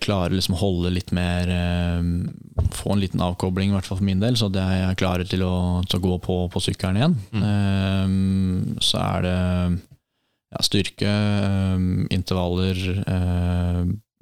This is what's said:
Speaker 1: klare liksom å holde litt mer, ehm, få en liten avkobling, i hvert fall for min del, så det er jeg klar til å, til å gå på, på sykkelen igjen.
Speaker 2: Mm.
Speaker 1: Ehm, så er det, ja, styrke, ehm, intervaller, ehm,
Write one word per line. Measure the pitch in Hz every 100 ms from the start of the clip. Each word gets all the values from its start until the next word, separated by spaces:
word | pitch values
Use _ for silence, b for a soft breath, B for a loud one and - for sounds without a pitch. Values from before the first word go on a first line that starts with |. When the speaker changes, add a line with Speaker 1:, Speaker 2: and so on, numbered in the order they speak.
Speaker 1:
klare | - 101 87
liksom | 92 - 85
å |
holde | 98 90 87
litt | 90 -
mer, | 90 90 90 87
ehm, | 90 87 87 87 87 87 87 87 - - - -
få | - -
en | 98
liten | 95 -
avkobling, | 87 90 95 92 98
i | 98
hvert | -
fall | 92
for | 98
min | 92
del, | 110 120
så | 104
det | 95
er | 92 95 92
jeg | 92
klar | 92 90
til | 90 92 92
å, | 90 90 90 92
til | 92
å |
gå | 92 90
på, | - 90 90
på | 87
sykkelen | 90 82 98 98
igjen. | 151 143 95
Speaker 2:
Mm. | 110
Speaker 1:
Ehm, | 104 101 98 98 95 95 95 95 95 95 92 92 - -
så | - 92
er | 92 92
det, | 92 90 90 90 90 87 - - _ _ _ _ _
ja, | - -
styrke, | 104 92 - 101
ehm, | 104 104 104 98 98 95 92 92 95 -
intervaller, | 95 90 92 87 90 95 92 95 92 -
ehm, | 95 90 90 90 90 87 87 90 104 - _